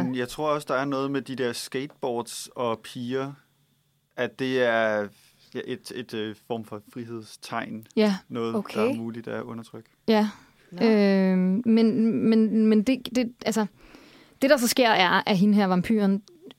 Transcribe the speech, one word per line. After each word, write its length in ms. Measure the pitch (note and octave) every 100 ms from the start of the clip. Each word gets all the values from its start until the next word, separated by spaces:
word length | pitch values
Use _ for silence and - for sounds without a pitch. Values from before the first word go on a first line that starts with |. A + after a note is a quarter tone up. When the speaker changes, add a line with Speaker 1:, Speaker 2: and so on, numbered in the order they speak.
Speaker 1:
men 120 | B2+ B2+
jeg 120 | B2
tror 200 | - D3+
også, 160 | D3 D3
der 60 | C3
er 100 | C#3
noget 260 | C3+ C#3
med 100 | C#3
de 140 | B2 C3
der 180 | B2
skateboards 960 | A2+ - C3 C#3+ - C3+ A#2 A2+ - - -
og 240 | A#2+ A2
piger, 520 | - C3 A#2+ C3 C3+ C#3 _ _ _ _ _ _ _ -
at 220 | A#2+ -
det 240 | C3 C3
er, 440 | A#2+ A2+ A2 G#2+ G2+ - _ _ _ -
ja, 40 | -
et, 260 | B2+ - A#2+
et, 180 | B2
øh, 220 | A2+ G#2+ G#2 -
form 180 | A#2 G#2+
for 160 | G#2+ -
frihedstegn. 920 | B2 A#2 A#2 G#2+ - - A#2 A2+ A2 A2+ A3+
Speaker 2:
Ja. 200 | G#3+ F#3+ -
Speaker 1:
Noget, 260 | A#2+ A#2 A2+
Speaker 3:
Okay. 240 | - G#3+
Speaker 1:
der 100 | B2
er 40 |
muligt 340 | A#2 A2+ A#2 A#2
at 140 | A2+
undertrykke. 460 | B2 A#2 A2+ A2+ - _ -
Speaker 2:
Ja. 200 | G#3+ G#3+ - - _ _
Speaker 3:
Nå. 140 | F3 A#3
Speaker 2:
Øhm, 760 | G#3+ G3+ G3 F#3+ F#3 F#3 F#3+ A3+
men, 460 | A3+ A3+ G#3 A3+ C3+ A3+
men, 360 | A3+ A3 A3 A3
men 180 | G#3+
det, 320 | G#3 C4 - A#3
det, 160 | A#3 - -
altså, 200 | A3 G#3 - - - - - - _
det, 80 | C4+
der 80 | C#4+
så 100 | A#3
sker, 220 | - A#3
er, 320 | - F3+ F#3 -
at 120 | F#3+
hende 160 | G#3
her 120 | G#3 F#3+
vampyren, 560 | F3+ F3 A3 G3 G3 - D4+ F#4